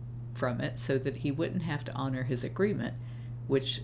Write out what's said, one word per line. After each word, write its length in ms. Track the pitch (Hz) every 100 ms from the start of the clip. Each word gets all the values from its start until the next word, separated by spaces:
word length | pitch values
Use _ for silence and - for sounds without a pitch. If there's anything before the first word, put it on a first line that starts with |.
| - - -
from 260 | - 127 120
it 180 | 135 -
so 180 | - 135
that 220 | 135 120
he 120 | 147
wouldn't 320 | 139 165 180
have 220 | 165 147
to 100 | -
honor 280 | - 135 131
his 220 | 123 123
agreement, 500 | 139 - 208 - 117 - - - - - -
which, 360 | 139 - -